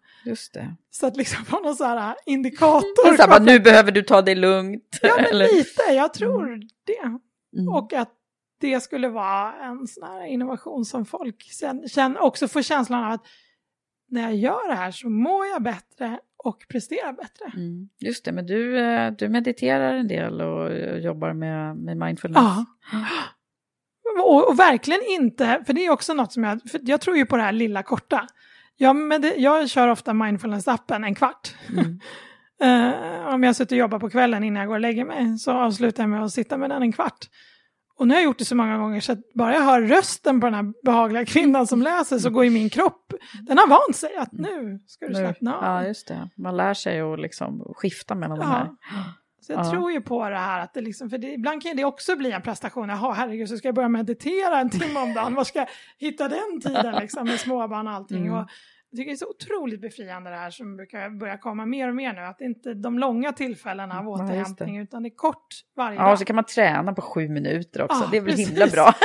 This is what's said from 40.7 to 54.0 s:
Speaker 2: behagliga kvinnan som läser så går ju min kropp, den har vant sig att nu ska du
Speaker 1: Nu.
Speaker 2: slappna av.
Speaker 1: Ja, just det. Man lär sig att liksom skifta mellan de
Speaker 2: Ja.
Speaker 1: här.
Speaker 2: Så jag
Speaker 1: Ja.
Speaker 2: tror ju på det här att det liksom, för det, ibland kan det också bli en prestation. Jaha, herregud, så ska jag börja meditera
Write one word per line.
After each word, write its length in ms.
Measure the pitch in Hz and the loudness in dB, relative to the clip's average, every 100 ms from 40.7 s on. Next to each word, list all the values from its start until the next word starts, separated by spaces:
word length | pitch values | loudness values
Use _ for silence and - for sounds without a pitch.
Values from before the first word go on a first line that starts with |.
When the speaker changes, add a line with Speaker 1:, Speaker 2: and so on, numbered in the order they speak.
| - 254 | -2 2
Speaker 2:
behagliga 400 | 233 226 233 240 | 2 2 -2 0
kvinnan 420 | 302 285 269 240 | 4 4 4 2
som 140 | 240 | 2
läser 360 | 285 349 302 247 | 2 0 0 0
så 100 | 240 | 0
går 140 | 226 | 4
ju 60 | 247 | 4
min 200 | 226 220 | 4 2
kropp, 440 | 269 339 - _ - - 202 220 | 2 0 0 _ -16 -14 -18 2
den 100 | 269 | 6
har 100 | 415 | 8
vant 280 | 233 571 - | 8 6 -2
sig 200 | 311 392 | -6 -8
att 140 | 233 | -10
nu 480 | - 403 349 220 196 - | -8 -8 -6 -10 -12 -16
ska 180 | _ 320 | _ -8
du 60 | |
Speaker 1:
Nu. 60 | 190 | -4
Speaker 2:
slappna 360 | 180 175 240 - | -4 -4 -6 -4
av. 80 | |
Speaker 1:
Ja, 240 | 190 180 190 | -2 -2 -4
just 200 | 214 - | -8 -12
det. 220 | 170 175 - | -12 -12 -10
Man 200 | 185 180 | -6 -2
lär 160 | 190 | -2
sig 280 | 202 190 165 | -2 -4 -4
att 180 | 156 156 | -4 -6
liksom 540 | 160 - - - - - | -10 -10 -10 -10 -14 -6
skifta 400 | 196 - - 202 | -6 -6 -10 -8
mellan 240 | 160 156 | -6 -6
de 60 | 285 | -2
Speaker 2:
Ja. 80 | 247 | -2
Speaker 1:
här. 120 | 262 - - 202 175 175 _ _ | -4 -10 -14 -12 -12 -16 _ _
Speaker 2:
Så 100 | - | -10
jag 120 | 302 170 | -4 -2
Speaker 1:
Ja. 60 | |
Speaker 2:
tror 200 | 170 349 | -2 -2
ju 100 | 311 | -4
på 280 | - 233 208 | -6 -6 -4
det 80 | 196 | -6
här 220 | 190 180 | -4 -6
att 100 | 175 | -8
det 80 | 262 | -10
liksom, 280 | 226 202 240 | -10 -12 -10
för 80 | 247 | -10
det, 160 | 269 | -10
ibland 280 | 277 254 311 | -6 -6 -6
kan 120 | 330 277 | -6 -4
det 60 | 277 | -4
också 300 | 269 - 330 | -4 -4 -4
bli 160 | 254 | -4
en 100 | 202 | -6
prestation. 480 | 233 - 226 247 208 | -8 -10 -10 -8 -8
Jaha, 240 | 202 254 | -4 -4
herregud, 360 | 202 247 220 208 | -4 -6 -6 -8
så 80 | 226 | -6
ska 100 | 262 | -4
jag 80 | 247 | -2
börja 140 | 240 | 0
meditera 680 | 226 | -2